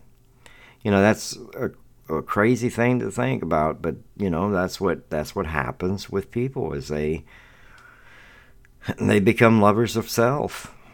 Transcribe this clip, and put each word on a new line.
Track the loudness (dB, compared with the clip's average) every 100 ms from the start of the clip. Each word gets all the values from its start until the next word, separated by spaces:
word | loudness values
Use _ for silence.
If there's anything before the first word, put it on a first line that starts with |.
| -20 _ _ _ -20 -20 -20 _
You | 0
know, | 4
that's | 4 2 -4 -12 -14 -8
a, | -8 -8 -20 -20 -6
a | -6
crazy | -2 2 4 2 0
thing | 0 2 2
to | -2
think | -4 -2 -2
about, | 0 0 0 0
but, | -6 -6 -14 -6
you | -2
know, | 0 0
that's | -2 -2 -2
what, | -2 -2 -4
that's | -6 -6
what | -6 -4
happens | -4 -4 -4 -4 -4 -6
with | -6 -6
people, | -6 -4 -4 -6
is | -6 -6
they, | -4 -4 -4 -8 -20 -20 -20 -20 -20 -20 -20 -20 -20 -20 -20 -20 -20 -20 _ -8 -2
they | 2 4
become | 4 6 6 6
lovers | 6 4 0 -2
of | -4
self. | 0 0 0 -4 -8 -16 -20 -20